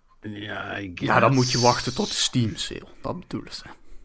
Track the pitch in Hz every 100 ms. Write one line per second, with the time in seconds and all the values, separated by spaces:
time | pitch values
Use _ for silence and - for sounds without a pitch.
0 | _ _ 110 104 104 98 98 98 101 87
1 | - 127 117 131 123 131 120 120 - 113
2 | 208 - - 131 113 - - - - -
3 | 135 180 - - - - - - - -